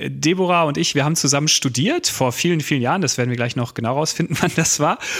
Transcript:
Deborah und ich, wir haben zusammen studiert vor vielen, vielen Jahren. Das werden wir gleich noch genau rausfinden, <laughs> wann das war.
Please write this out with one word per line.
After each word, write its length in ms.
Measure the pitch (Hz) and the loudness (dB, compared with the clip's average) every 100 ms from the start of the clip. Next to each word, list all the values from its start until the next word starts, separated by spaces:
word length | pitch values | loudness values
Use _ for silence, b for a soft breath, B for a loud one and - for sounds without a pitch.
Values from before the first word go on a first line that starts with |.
| 139 135 | -6 -2
Deborah 420 | 147 185 180 175 | 0 2 2 2
und 140 | 156 151 | 2 0
ich, 180 | 175 143 | 0 0
wir 80 | |
haben 140 | 143 165 | 0 0
zusammen 320 | 170 143 151 | 0 2 2
studiert 580 | - - 123 190 349 - | 0 0 0 0 0 -2
vor 240 | - 127 | 0 0
vielen, 300 | - 175 170 | 2 0 0
vielen 200 | - 143 | 0 0
Jahren. 200 | 120 185 | 2 0
Das 160 | 143 - | 0 0
werden 120 | 123 | -2
wir 60 | 120 | 0
gleich 220 | 120 123 | -2 -2
noch 160 | 120 | -4
genau 220 | - 113 135 | -2 -2 0
rausfinden, 420 | 156 - 170 160 | -2 -2 -2 0
<laughs> 40 | |
wann 100 | 175 - | 0 0
das 240 | 160 - | 0 2
war. 200 | 151 185 B B | 0 0 B B